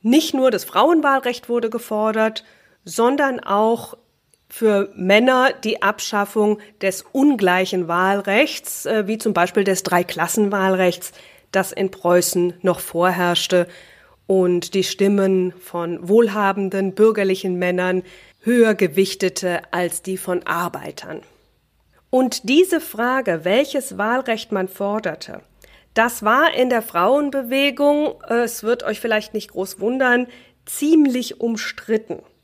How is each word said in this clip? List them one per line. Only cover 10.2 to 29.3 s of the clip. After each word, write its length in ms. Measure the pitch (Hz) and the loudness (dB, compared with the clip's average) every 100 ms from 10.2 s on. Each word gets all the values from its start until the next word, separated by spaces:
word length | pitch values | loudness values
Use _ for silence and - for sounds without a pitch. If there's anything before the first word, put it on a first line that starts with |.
| 170 - 202 202 190 185 180 175 - - - - _ | -2 0 0 2 0 2 2 0 -12 -16 -20 -20 _
das 220 | 190 190 | -2 -2
in 180 | - 196 | -2 -4
Preußen 640 | - 170 175 175 180 175 175 | -2 2 2 2 0 0 0
noch 160 | 185 170 | -2 -2
vorherrschte 880 | - - 180 175 175 175 - 180 175 - - - _ _ - | -4 0 2 2 0 0 2 0 0 -8 -20 -20 _ _ 0
und 460 | 190 180 175 170 | 2 2 0 0
die 100 | 196 | -2
Stimmen 680 | 185 - 196 202 190 190 180 | -2 0 0 2 2 2 0
von 560 | 175 - 175 170 170 175 | -6 -12 -8 -6 -8 2
wohlhabenden 840 | 220 226 202 196 196 196 196 196 | 4 4 2 -2 0 -4 -2 -4
bürgerlichen 640 | 190 220 214 196 185 190 180 | 4 4 4 -2 -2 -2 -2
Männern 460 | 180 180 185 185 180 - - _ | -2 -2 0 -2 -4 -20 -20 _
höher 360 | - 240 226 | 0 4 4
gewichtete 880 | 208 180 151 190 - 185 180 180 170 - | 4 0 2 0 0 -4 -2 -4 -4 -4
als 300 | 175 175 175 | -2 -2 -4
die 140 | - 190 | -8 -8
von 300 | - 180 - | -4 -4 -2
Arbeitern. 760 | 170 175 143 151 - - 90 - _ _ _ _ _ _ _ _ | -4 -4 -6 -12 -14 -14 -16 -16 _ _ _ _ _ _ _ _
Und 400 | 254 254 - 202 | 0 2 -2 2
diese 320 | 285 370 330 | 4 4 0
Frage, 600 | - 214 240 262 226 165 | -4 -4 -2 -2 -2 -2
welches 560 | 170 220 285 285 - 190 | 0 0 0 -4 -6 -6
Wahlrecht 540 | 208 254 262 220 - | -2 -2 -2 -6 -4
man 160 | 202 190 | -4 -4
forderte, 760 | - 202 208 190 156 - - _ _ - - _ | -6 -4 -4 -6 -8 -14 -16 _ _ -20 -20 _
das 320 | - 233 240 | 0 0 0
war 300 | 208 247 320 | 2 4 2
in 160 | - 254 | 2 2
der 120 | 233 | 0
Frauenbewegung, 1300 | 220 170 185 277 285 269 240 269 285 - 285 294 302 - - | -2 0 2 2 0 -4 -2 0 0 2 2 2 0 -4 -4
äh, 160 | 233 | -2
es 180 | 233 - | -2 -4
wird 220 | 214 240 | -4 -2
euch 160 | - 214 | -4 -6
vielleicht 340 | 233 214 214 | -2 -2 -2